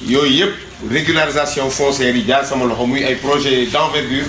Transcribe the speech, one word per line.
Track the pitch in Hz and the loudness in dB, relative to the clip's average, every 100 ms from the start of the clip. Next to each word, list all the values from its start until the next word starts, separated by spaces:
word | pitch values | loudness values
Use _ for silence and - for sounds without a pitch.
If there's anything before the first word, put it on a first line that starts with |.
| - | 0
Yooyu | 131 143 | 2 2
yëpp, | 135 202 196 - - 107 | 2 0 -2 -14 -12 -4
régularisation | 135 156 160 151 143 143 147 135 | -2 0 0 0 0 0 -2 -2
foncière | 131 139 139 123 123 | 0 0 2 2 2
yi | 107 | 2
jaar | 139 139 | 2 2
sama | 135 123 | 0 0
loxo, | 113 123 | 0 0
muy | 135 | 0
ay | 135 123 | 0 -2
projets | 131 143 139 127 120 | 0 0 2 0 0
d'envergure | 143 151 147 120 135 | 0 0 -2 -2 -4